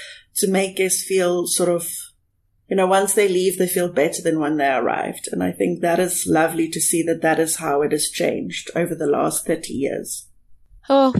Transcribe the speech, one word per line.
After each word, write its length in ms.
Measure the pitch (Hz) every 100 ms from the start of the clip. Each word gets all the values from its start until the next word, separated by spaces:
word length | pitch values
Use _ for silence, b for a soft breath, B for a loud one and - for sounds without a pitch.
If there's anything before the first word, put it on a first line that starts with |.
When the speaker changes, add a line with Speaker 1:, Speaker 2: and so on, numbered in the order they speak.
| B B B -
Speaker 1:
to 120 | 196
make 280 | 190 190 190
guests 280 | 190 -
feel 440 | - 190 175 175 170
sort 220 | - 175
of, 180 | 170 170 - - _ _ _ _ _ -
you 60 | 190
know, 100 | 185
once 300 | 196 196 214
they 120 | 202
leave, 300 | 180 190 185
they 100 | 180
feel 240 | 180 175
better 300 | 156 147 -
than 180 | 165 156
when 180 | 151 156
they 100 | 139
arrived. 600 | 127 - - - - -
And 100 | 180
I 100 | 180
think 300 | 170 180 165
that 180 | 170 170
is 280 | 180 - -
lovely 420 | 160 160 165 160
to 100 | 165
see 220 | - 170 165
that 160 | 165
that 160 | 160 160
is 160 | 160 -
how 260 | 156 143
it 100 | 147
has 160 | 151 -
changed 600 | - 151 113 180 - - -
over 180 | 175
the 140 | 160 143
last 400 | 131 151 - -
thirty 260 | 165 -
years. 540 | 127 135 - - - - _ - - - - -
Speaker 2:
Oh, 280 | 277 262